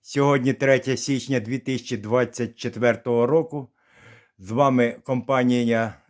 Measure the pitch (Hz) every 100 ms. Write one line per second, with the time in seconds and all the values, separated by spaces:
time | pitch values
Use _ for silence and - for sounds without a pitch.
0 | - 139 139 143 127 123 135 131 131 127
1 | - 135 110 131 107 127 - 127 - 113
2 | 107 123 120 - 117 - 120 113 120 110
3 | 123 117 120 160 160 147 127 _ _ _
4 | - - _ _ 95 117 139 127 117 117
5 | - 127 120 131 123 123 117 113 113 -